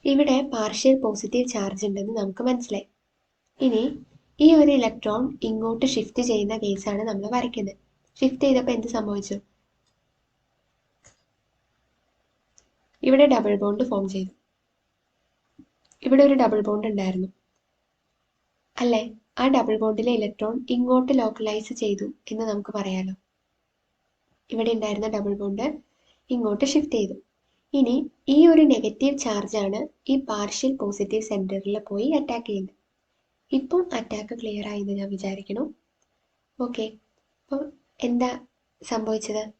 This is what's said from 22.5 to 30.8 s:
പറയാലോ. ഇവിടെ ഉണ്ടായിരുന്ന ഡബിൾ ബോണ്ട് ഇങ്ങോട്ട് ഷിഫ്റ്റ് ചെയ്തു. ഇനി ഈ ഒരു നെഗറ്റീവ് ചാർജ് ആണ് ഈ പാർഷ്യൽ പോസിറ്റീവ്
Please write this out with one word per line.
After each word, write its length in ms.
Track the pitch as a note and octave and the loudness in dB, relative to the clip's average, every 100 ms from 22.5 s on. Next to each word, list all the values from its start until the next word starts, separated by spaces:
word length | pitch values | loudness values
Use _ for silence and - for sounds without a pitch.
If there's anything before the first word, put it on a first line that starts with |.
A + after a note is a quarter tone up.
| G#3 G3+ G#3 | -4 -6 -6
പറയാലോ. 380 | G3 F#3 F#3+ F#3+ _ _ _ _ _ _ _ _ _ _ _ _ _ | -4 -4 -6 -8 _ _ _ _ _ _ _ _ _ _ _ _ _
ഇവിടെ 220 | A3 A3+ | -2 0
ഉണ്ടായിരുന്ന 360 | A3+ G#3+ G#3 A3 | 0 -2 -4 -4
ഡബിൾ 260 | G#3+ G3+ | -4 -4
ബോണ്ട് 480 | G3+ G3+ G3+ C4+ D4+ _ _ _ _ _ | -4 -6 -4 -6 -6 _ _ _ _ _
ഇങ്ങോട്ട് 360 | B3 G#3+ G#3 C#4 | -2 -2 0 2
ഷിഫ്റ്റ് 260 | D4+ D4+ | 0 0
ചെയ്തു. 220 | A#3 G3 - _ _ _ _ _ | -2 -4 -6 _ _ _ _ _
ഇനി 360 | C#4 A#3+ C4 - _ - | 0 2 2 -2 _ 2
ഈ 200 | C#4+ E4+ | 8 10
ഒരു 140 | D#4+ | 10
നെഗറ്റീവ് 560 | D4 B3 G#3+ G#3+ C4+ C#4 | 8 6 0 0 -2 0
ചാർജ് 400 | B3 G#3 G3+ A3 | -4 -4 -2 -2
ആണ് 300 | G3 G#3 D4+ _ - | -2 -4 -8 _ -2
ഈ 100 | C4+ | -2
പാർഷ്യൽ 560 | C4+ G#3 G#3 - C4 | -2 -6 -4 -2 -2
പോസിറ്റീവ് 480 | C4+ | -2